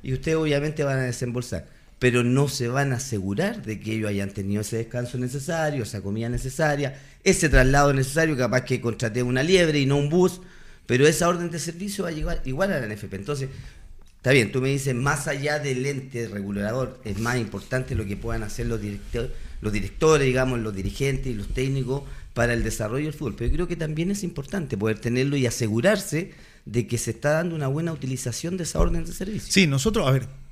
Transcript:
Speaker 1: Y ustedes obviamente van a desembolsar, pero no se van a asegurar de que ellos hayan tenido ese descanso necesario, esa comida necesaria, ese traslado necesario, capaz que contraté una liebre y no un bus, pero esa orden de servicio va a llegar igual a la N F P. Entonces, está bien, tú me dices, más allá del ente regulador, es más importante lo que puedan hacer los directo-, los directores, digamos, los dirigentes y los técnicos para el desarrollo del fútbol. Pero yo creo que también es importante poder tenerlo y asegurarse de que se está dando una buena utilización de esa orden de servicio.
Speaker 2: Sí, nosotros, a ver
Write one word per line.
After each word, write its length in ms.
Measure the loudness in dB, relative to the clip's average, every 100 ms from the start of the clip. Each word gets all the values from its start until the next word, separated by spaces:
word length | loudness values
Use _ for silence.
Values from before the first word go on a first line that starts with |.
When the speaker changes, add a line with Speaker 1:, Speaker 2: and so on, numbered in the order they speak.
Speaker 1:
Y 120 | -4
ustedes 240 | -4 0 2
obviamente 460 | 2 2 0 -2
van 160 | 0 0
a 40 |
desembolsar, 640 | 0 -2 -4 -4 -4 -8 -8 -20 -20 2
pero 240 | 4 6
no 240 | 4 4 2
se 200 | 0 -2
van 260 | 0 0
a 20 | -2
asegurar 680 | -2 -4 -2 0 -2 -4
de 160 | -8 -8
que 140 | -4
ellos 160 | -2 -2
hayan 220 | -2 -4
tenido 300 | -6 -4 -2
ese 160 | -2 -4
descanso 400 | -4 -6 -4 -4
necesario, 680 | -4 -6 -4 -2 0 -2
esa 180 | -4 -6
comida 280 | -4 -4 -2
necesaria, 680 | -4 -4 0 0 2 -2 -6 -18 0
ese 260 | 2 4 8
traslado 440 | 8 8 8 6
necesario, 420 | 4 2 2 2 2
capaz 240 | 2 0
que 200 | 0 -2
contraté 420 | 0 -2 -2 0
una 200 | 0 0
liebre 360 | 4 6 6 4
y 60 | 4
no 120 | 2
un 120 | 4
bus, 320 | 4 4 2 -16 -20 -20 -20 0
pero 220 | 6 6
esa 200 | 6 2
orden 240 | 2 -2
de 80 | -4
servicio 440 | -8 -6 -8 -4 -6
va 40 |
a 40 |
llegar 280 | -4 -2 -2 -2
igual 260 | 0 0
a 80 | 0
la 60 | -2
N 80 | -6
F 120 | -8
P. 80 | -8
Entonces, 320 | -6 -4 -6 -10 -16 -18 -18 -20 -20 -4
está 160 | 4
bien, 200 | 6 6
tú 100 | 0
me 80 | 0
dices, 260 | 0 -2 0
más 320 | 0 0 -2
allá 320 | -4 -2 -2
del 260 | -2 -2 -2
ente 420 | -4 -8 -8 -6
regulador, 720 | -6 -4 -2 -2 -2 -4 -6 -8
es 140 | -4
más 180 | -2 -2
importante 560 | -2 -8 -4 -4 -2
lo 120 | -4 -2
que 120 | -4
puedan 240 | -2 -4
hacer 240 | -4 -4 -2
los 160 | -2
directo-, 480 | -4 -8 -6 -4 -4 -6 -8 -4
los 100 | -2
directores, 540 | -2 -4 2 4 6 4
digamos, 340 | 2 2 0
los 160 | -4 -4
dirigentes 520 | -6 -2 -2 -2 -4
y 80 | -6
los 140 | -4
técnicos 540 | -2 0 0 -2 -4 -6 -14 -8
para 200 | 0 2
el 100 | 2
desarrollo 420 | 0 -2 -4 -2 -4
del 100 | -4
fútbol. 200 | -6 -2
Pero 140 | 0
yo 60 | 0
creo 120 | 0
que 80 | -4
también 360 | -4 -2 -2
es 120 | -2
importante 540 | -4 -8 -6 -6 -4 0
poder 220 | 0 0
tenerlo 360 | 0 2 2 2
y 100 | 0
asegurarse 840 | 0 0 2 2 2 0 -4 -6 -12 -20 -20 -4
de 200 | -2 0
que 140 | -2
se 100 | -4
está 220 | -2 0
dando 240 | 0 0 -2
una 120 | -2
buena 240 | -2 -2
utilización 680 | -4 -6 -4 -4 -4 -4 -4
de 60 |
esa 160 | -2 2
orden 240 | 2 2 -2
de 60 |
servicio. 400 | -6 -6 -6 2
Speaker 2:
Sí, 140 | 4 4
nosotros, 420 | 4 2 2 4
a 40 |
ver 160 | 2 0 -12 -18